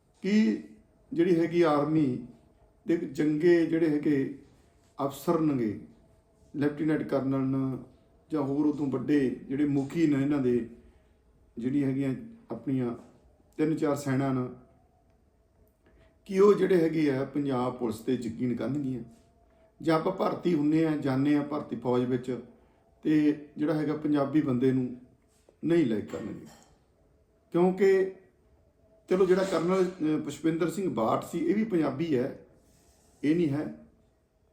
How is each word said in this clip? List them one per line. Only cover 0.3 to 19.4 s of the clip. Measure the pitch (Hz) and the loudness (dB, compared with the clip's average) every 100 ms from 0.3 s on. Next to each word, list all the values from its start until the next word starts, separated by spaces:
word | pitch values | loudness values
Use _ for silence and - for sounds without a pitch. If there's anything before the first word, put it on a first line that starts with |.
| 214 220 - - - _ _ _ | 2 2 0 -8 -20 _ _ _
ਜਿਹੜੀ | 147 180 165 | 0 2 2
ਹੈਗੀ | 165 175 | 2 2
ਆਰਮੀ | 160 147 151 156 135 123 - - _ _ _ _ - | 4 2 2 2 2 -2 -8 -18 _ _ _ _ -2
ਦੇ | 175 | -2
ਜੰਗੇ | 170 135 151 151 175 170 156 | -2 -2 0 2 4 4 4
ਜਿਹੜੇ | 165 165 | 0 0
ਹੈਗੇ | 147 156 139 131 - - _ _ _ _ - 135 | 0 0 0 -2 -8 -18 _ _ _ _ -8 -6
ਅਫਸਰ | - - 165 | -4 -2 0
ਨੇਗੇ, | 151 131 110 95 - - _ _ _ _ _ 147 | 0 0 -2 -6 -12 -20 _ _ _ _ _ -4
ਲੈਫਟੀਨੈਂਟ | 147 147 156 147 | -2 -2 -2 -2
ਕਰਨਲ | - 139 131 135 | -2 -2 0 0
ਨੇ | 131 135 135 120 - - _ _ _ | 0 -2 -2 -6 -12 -20 _ _ _
ਜਾਂ | 156 | -4
ਹੋਰ | 135 143 151 | -2 0 0
ਉਦੋਂ | 139 139 | 0 -2
ਵੱਡੇ | 131 120 147 127 | -2 0 2 2
ਜਿਹੜੇ | - - 135 147 | -2 -6 -2 0
ਮੁਖੀ | 139 135 170 156 | 0 -2 0 2
ਨੇ | 135 | 2
ਇਹਨਾਂ | 139 143 | 0 0
ਦੇ, | 123 120 117 - - _ _ _ _ _ _ - | 2 0 -2 -12 -20 _ _ _ _ _ _ -8
ਜਿਹੜੀਆਂ | 123 143 135 | -2 0 0
ਹੈਗੀਆਂ | 135 135 120 - - - | -2 -2 -6 -10 -18 -14
ਆਪਣੀਆਂ | 110 147 131 120 123 - _ _ _ _ - | -10 -4 -2 -4 -6 -14 _ _ _ _ -4
ਤਿੰਨ | 156 151 | -2 0
ਚਾਰ | 151 131 | -2 -2
ਸੈਨਾ | 139 131 135 | -2 -2 0
ਨੇ, | 131 127 - - _ _ _ _ _ _ _ _ _ _ _ _ _ _ _ - | -2 -4 -10 -20 _ _ _ _ _ _ _ _ _ _ _ _ _ _ _ -2
ਕਿ | 190 | 6
ਉਹ | 202 | 8
ਜਿਹੜੇ | 180 185 180 | 6 4 4
ਹੈਗੇ | 160 160 147 | 4 2 0
ਆ | 131 | 0
ਪੰਜਾਬ | 135 147 139 127 123 123 | -2 -2 -2 -2 -2 -2
ਪੁਲਿਸ | 120 104 | -4 -4
'ਤੇ | - | -4
ਯਕੀਨ | 123 113 - 123 117 | -2 -4 -4 -4 -2
ਕਰਨਗੀਆਂ? | 117 147 131 123 - - _ _ | -4 -4 -4 -8 -10 -20 _ _